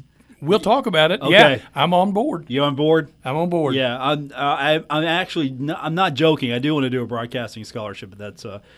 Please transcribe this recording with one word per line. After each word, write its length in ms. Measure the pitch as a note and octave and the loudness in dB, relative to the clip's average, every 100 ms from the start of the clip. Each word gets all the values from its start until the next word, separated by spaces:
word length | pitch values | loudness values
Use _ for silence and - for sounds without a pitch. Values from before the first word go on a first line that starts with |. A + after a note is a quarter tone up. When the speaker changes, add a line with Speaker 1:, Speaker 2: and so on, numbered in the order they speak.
| - _ _ - | -16 _ _ -10
Speaker 1:
we'll 200 | C#3+ G#3+ | -2 0
talk 260 | G3 C4+ A#3 | 2 0 0
about 240 | D#3+ D#3+ | 2 2
it. 100 | G3 | 2
Speaker 2:
Okay. 120 | C3+ | 4
Speaker 1:
Yeah, 260 | F#3+ D3+ B2 - | 6 6 4 -4
I'm 180 | C#3 D#3+ | -2 2
on 200 | F3+ G3+ | 2 2
board. 340 | G3 D4 E3+ - | 0 -2 -4 -4
Speaker 2:
You 140 | C3 | 0
on 140 | C#3+ C3+ | 0 2
board? 340 | D3+ D#3+ D3+ _ | 2 2 0 _
Speaker 1:
I'm 120 | C3 D3+ | -6 -2
on 140 | F3 | 0
board. 240 | E3+ C#3+ | 0 0
Speaker 2:
Yeah, 240 | C3+ B2 B2+ | 0 0 -2
I'm, 300 | C3+ D3 C#3 | -2 -2 -4
uh, 40 | A#2+ | -4
I, 480 | C#3+ C#3+ D3 D#3+ - | 0 2 2 0 0
I'm 160 | D3+ | -2
actually 440 | D#3+ E3+ F#3+ F3 C3+ | 0 0 -2 -2 -2
n-, 260 | B2+ C#3+ F3+ | -2 -6 -6
I'm 180 | D3+ | -4
not 200 | E3 F#3 | 0 0
joking. 380 | B2+ D#3+ D#3+ B2 | 2 2 2 0
I 80 | A#2+ | -2
do 140 | D3 | 0
wanna 160 | D3+ C3 | 0 0
do 120 | B2+ | -2
a 40 | A2+ | -4
broadcasting 580 | A#2 A#2+ B2+ A2+ A2+ | -6 -6 -8 -8 -12
scholarship, 460 | G#2 A#2 G#2 G2 G2 | -12 -10 -10 -12 -16
but 80 | G2 | -16
that's, 260 | G#2 F2+ | -16 -14
uh, 160 | A2 G2+ _ | -14 -16 _